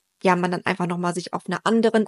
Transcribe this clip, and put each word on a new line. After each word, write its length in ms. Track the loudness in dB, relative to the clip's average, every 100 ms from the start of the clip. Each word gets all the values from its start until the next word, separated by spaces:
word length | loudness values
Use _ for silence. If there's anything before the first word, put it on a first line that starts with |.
| _ _
ja, 140 | 2 2
man 160 | 0
dann 120 | -2
einfach 220 | -4 -2 -2
nochmal 300 | -2 -4 -4
sich 180 | -6
auf 140 | -8 -6
einer 120 | -4
anderen, 420 | 0 2 4 2